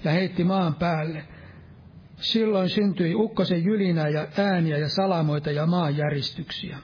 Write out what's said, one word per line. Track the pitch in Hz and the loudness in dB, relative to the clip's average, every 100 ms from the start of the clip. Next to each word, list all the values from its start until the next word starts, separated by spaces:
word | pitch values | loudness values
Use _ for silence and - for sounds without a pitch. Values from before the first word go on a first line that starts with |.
ja | 160 | 0
heitti | 165 190 180 | 0 0 0
maan | 180 190 175 147 | 0 2 0 0
päälle. | 175 160 156 156 - - - - - - - - - - | -2 -2 -4 -8 -12 -18 -20 -20 -20 -20 -20 -20 -20 -8
Silloin | - 226 220 196 185 | -2 2 2 2 2
syntyi | 190 202 175 170 175 | 2 2 2 0 2
ukkosen | 220 220 180 175 | 0 0 0 2
jylinää | 170 214 190 165 151 | 2 2 2 2 0
ja | 151 151 - | -2 -2 0
ääniä | 202 185 165 147 | 2 2 2 0
ja | 151 | 0
salamoita | - 196 175 156 147 151 | 0 2 2 2 0 -2
ja | 147 156 | 0 2
maanjäristyksiä. | 180 160 143 147 143 - - 156 - - 139 | 2 2 0 0 -2 -4 -8 -10 -10 -10 -12